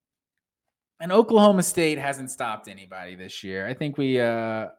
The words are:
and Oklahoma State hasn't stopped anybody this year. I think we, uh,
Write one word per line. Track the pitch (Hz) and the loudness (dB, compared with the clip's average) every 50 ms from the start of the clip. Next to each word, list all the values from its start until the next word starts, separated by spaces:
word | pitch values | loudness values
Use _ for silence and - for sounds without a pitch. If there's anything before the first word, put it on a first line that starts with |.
| _ _ _ _ _ _ _ _ _ _ _ _ _ _ _ _ _ _ _ - | _ _ _ _ _ _ _ _ _ _ _ _ _ _ _ _ _ _ _ -12
and | 165 170 | -4 2
Oklahoma | 185 220 247 - 233 214 208 208 202 185 | 4 4 4 6 6 8 8 8 6 6
State | 175 - - 180 165 156 151 139 | 2 0 0 0 2 2 0 -2
hasn't | 139 143 139 131 131 127 | -4 -6 -6 -6 -8 -12
stopped | - - 127 117 107 107 - 104 | -10 -8 -6 -6 -6 -8 -12 -16
anybody | 95 98 98 92 95 92 90 90 92 | -20 -20 -20 -18 -16 -14 -14 -14 -14
this | 90 92 95 - - - | -14 -16 -16 -14 -14 -10
year. | 95 95 95 95 | -8 -8 -6 -6
I | 107 135 | -6 -6
think | - 160 147 139 - | -6 -8 -8 -4 -4
we, | 139 131 131 123 | -2 0 0 0
uh, | 120 117 117 113 113 113 110 110 107 - - | 0 0 -2 -2 -4 -4 -6 -6 -8 -10 -12